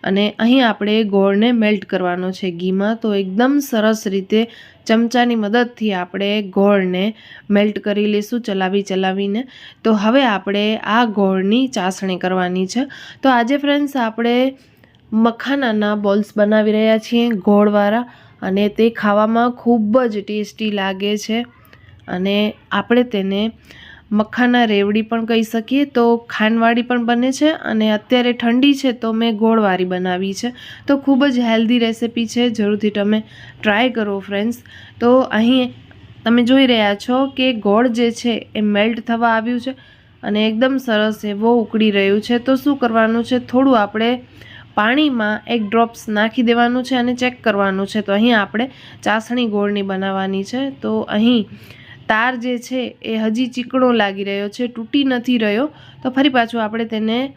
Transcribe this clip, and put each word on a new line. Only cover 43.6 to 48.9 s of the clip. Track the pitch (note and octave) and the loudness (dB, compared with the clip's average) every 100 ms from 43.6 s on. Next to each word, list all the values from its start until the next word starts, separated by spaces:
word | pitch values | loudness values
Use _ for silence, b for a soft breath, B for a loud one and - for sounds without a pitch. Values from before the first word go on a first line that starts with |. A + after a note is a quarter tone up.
| C4+ A#3+ | 4 4
આપણે | G3+ G#3+ A3+ B3 B B B B B | 2 0 -2 -2 B B B B B
પાણીમાં | - G#3+ C4+ D4+ A#3+ G#3 G#3+ - | -2 0 2 2 0 -2 -4 -4
એક | A#3 G#3 | -4 0
ડ્રોપ્સ | A3+ A#3 - - G#3 | 0 0 -2 -4 -2
નાખી | A3 C4 A#3 | 0 0 2
દેવાનું | A#3 A#3+ B3 B3 | 2 2 0 -2
છે | C4 | -2
અને | A#3+ B3 | -2 -2
ચેક | B3 B3 | -4 -2
કરવાનું | A3+ G3+ G3 F#3+ G3 | -2 0 0 -2 -4
છે. | G#3+ | -4
તો | G3+ G3+ | -2 2
અહીં | A#3 A3+ | 2 2
આપણે | G3 G#3+ C4 B B | 0 -4 -6 B B